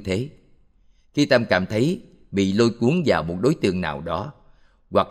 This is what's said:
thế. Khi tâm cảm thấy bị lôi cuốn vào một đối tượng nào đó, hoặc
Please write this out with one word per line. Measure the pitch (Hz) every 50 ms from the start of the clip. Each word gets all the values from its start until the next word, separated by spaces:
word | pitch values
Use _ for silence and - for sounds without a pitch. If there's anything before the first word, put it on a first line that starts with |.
| -
thế. | 92 92 101 127 151 - - _ _ _ _ _ _ _ _ _ _ _ _ _ _ -
Khi | - 147
tâm | - 131 120 113 -
cảm | 95 90 92
thấy | - 107 107 123 160 190 - - - - - - -
bị | - 98 98 95 95
lôi | 107 117 117
cuốn | 104 - 113 120 156 180 165
vào | 117 92 82 78
một | 82 87 92
đối | 104 135 160
tượng | - - 101 90 92
nào | 87 78 73 69
đó, | 78 87 80 87 107 147 - _ _ _ - _ _ _ _ _ _ -
hoặc | 92 98 95 -